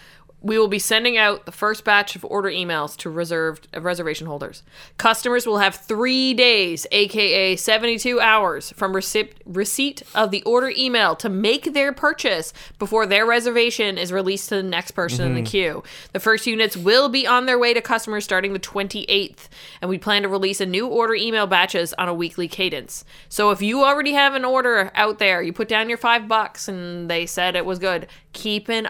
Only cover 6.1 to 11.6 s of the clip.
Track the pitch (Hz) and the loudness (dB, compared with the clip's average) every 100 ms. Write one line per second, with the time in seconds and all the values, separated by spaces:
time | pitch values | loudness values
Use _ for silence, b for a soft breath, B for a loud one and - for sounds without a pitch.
6.1 | 262 262 240 247 214 180 160 - 202 202 | 2 2 4 4 4 2 -4 0 0 2
7.1 | 214 202 190 190 185 - 220 233 226 247 | 2 2 2 2 0 2 2 2 -2 0
8.1 | 240 220 220 185 147 - - 190 190 190 | 2 4 4 2 -2 -8 -6 -2 -2 -2
9.1 | 214 208 - - 180 208 - 277 - - | -2 -4 -8 -8 -6 -4 -2 -4 -6 -6
10.1 | - 214 202 - 247 262 - 254 240 190 | 0 0 0 0 0 0 -2 0 2 2
11.1 | - 226 190 220 277 | 0 -2 0 0 0